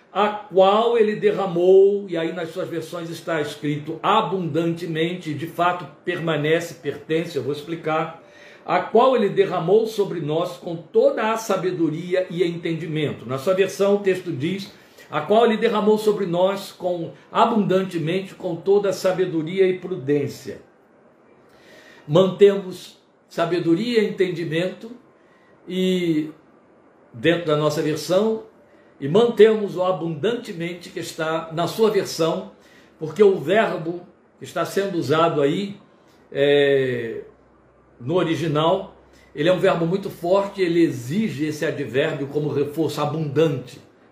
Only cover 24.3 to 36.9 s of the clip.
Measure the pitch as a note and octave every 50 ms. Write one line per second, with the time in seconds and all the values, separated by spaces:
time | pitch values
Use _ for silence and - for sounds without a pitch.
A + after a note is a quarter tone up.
24.3 | E3+ D3+ E3+ C#3+ D3+ E3 F3+ F#3 G#3 - - A3+ - - - _ _ _ _ _
25.3 | _ _ _ _ _ _ _ - F3+ F#3 F#3 F#3 F#3 F3+ F3 E3+ D#3+ D3+ D#3 D3+
26.3 | - - _ _ _ _ _ _ _ _ _ _ _ _ _ _ - A#2+ G#2+ D#3+
27.3 | E3+ E3+ E3+ D#3 E3+ D3+ D3+ D3+ D3+ D#3+ D#3 D3+ D3+ D3+ - - F3+ F#3+ G#3 A3
28.3 | A3 A3 - - _ _ _ _ _ _ _ _ _ _ C#3+ C#3 D#3 G#3 A#3+ A#3
29.3 | A3 - G#3 A3 A3 G#3 G3+ F#3 D3+ E3+ F3+ F#3 F#3 D#3 D#3+ E3+ D#3+ C#3 C#3 G#3+
30.3 | A#3+ A#3 - - F#3 E3 E3+ E3+ F3+ F3 - - - F3+ D#3+ - - - D#3+ D#3
31.3 | D#3+ D#3+ D#3+ - D#3+ D#3+ E3+ D3+ - - A3 G#3 - G3 - - - - - -
32.3 | E3 F#3+ G3 - - _ _ - - - - _ _ _ D#3+ D#3 D#3 - G#3 G3
33.3 | F#3+ E3+ C#3 D3 F#3+ A3 G#3+ F3 E3+ E3 D#3+ E3 F3 F3 - - _ _ _ _
34.3 | _ _ C#3 C3 - F3 E3+ D#3+ - G3 G3 G3 F3+ E3 C#3+ B2 D3+ D#3+ E3 E3+
35.3 | D3+ D3 C#3+ C#3 E3 F#3+ G3+ G3+ - - - _ _ _ _ _ _ _ _ _
36.3 | - C#3 C#3 C#3+ C#3+ C#3+ C#3+ C#3 C#3 C3+ C3+ B2+